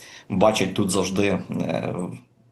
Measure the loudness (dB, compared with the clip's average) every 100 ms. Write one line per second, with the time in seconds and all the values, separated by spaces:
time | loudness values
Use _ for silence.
0 | -20 -18 -4 4 4 4 0 0 0 0
1 | 0 2 2 0 -2 -4 -2 -2 -2 -4
2 | -6 -10 -18 _ _